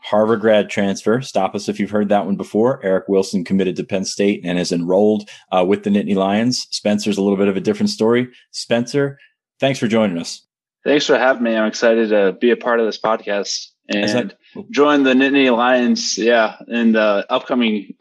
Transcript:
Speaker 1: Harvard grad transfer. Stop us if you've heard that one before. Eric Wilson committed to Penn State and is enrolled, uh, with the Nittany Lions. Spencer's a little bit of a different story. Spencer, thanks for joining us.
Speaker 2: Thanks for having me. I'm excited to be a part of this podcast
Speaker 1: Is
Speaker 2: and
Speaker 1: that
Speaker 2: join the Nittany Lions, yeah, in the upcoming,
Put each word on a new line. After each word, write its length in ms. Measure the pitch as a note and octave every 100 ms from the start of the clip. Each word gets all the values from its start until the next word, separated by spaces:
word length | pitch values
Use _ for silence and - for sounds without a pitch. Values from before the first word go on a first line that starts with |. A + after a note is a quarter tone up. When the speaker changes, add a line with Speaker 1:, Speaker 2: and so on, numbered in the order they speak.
Speaker 1:
Harvard 380 | - G#2 A2 A2+
grad 280 | A2 G#2+ G2
transfer. 520 | - G2 F#2+ - A#2+
Stop 340 | C3+ G2+ F#2+ G2+
us 120 | G#2
if 120 | G#2
you've 100 | G2
heard 200 | G#2+ G#2
that 160 | G2+ F#2
one 100 | F#2+
before. 480 | F#2 G#2 A#2+ C#3 F#2+
Eric 200 | F#2+ -
Wilson 360 | G2 F#2+ G2
committed 320 | E2+ F#2+ F#2 F2
to 60 |
Penn 220 | E2+ F#2+ F#2+
State 360 | - G2+ G#2
and 160 | F2 F2
is 120 | F2
enrolled, 580 | F2 E2+ F#2 G#2+ G#2+ - - -
uh, 140 | F#2 F2+
with 180 | G2+
the 60 | G#2+
Nittany 260 | G2+ F#2+ G2
Lions. 520 | F#2+ G#2 A#2+ B2 -
Spencer's 480 | - G#2 G#2 G#2 G2
a 40 |
little 160 | G2+ F#2+
bit 100 | G2+
of 100 | F#2+
a 40 |
different 280 | G#2 G#2 G#2
story. 380 | - A2 A#2+ B2 - _
Spencer, 680 | - - A#2 A#2+ C#3+ C#3 C#3 _ _ _ _
thanks 200 | C3+ C#3
for 80 | A#2
joining 300 | A2+ G#2 E2+
us. 260 | E2 - _ _ _ _
Speaker 2:
Thanks 240 | - D3 D3
for 100 | B2+
having 260 | B2+ B2
me. 120 | A#2 A2+
I'm 120 | G#2+
excited 420 | - A#2+ A2+ A2
to 240 | G#2 G2
be 180 | F#2 A#2+
a 60 | A2+
part 240 | B2 A#2
of 40 | A2+
this 140 | -
podcast 680 | A2 A2 - G2+ F#2+ - - _ -
Speaker 1:
Is 260 | G#2 G#2
Speaker 2:
and 180 | B2 G2+
Speaker 1:
that 380 | - _ A2 -
Speaker 2:
join 340 | A#2 D3 D3
the 100 | C3+
Nittany 420 | B2+ C3+ C#3 C3 A#2
Lions, 640 | B2 B2+ A#2+ A2+ - -
yeah, 400 | A2 A#2+ G#2+ - -
in 240 | A#2 A2+
the 340 | A2 G#2+ G2+ -
upcoming, 640 | B2+ - C3 A2+ G#2+ G2 -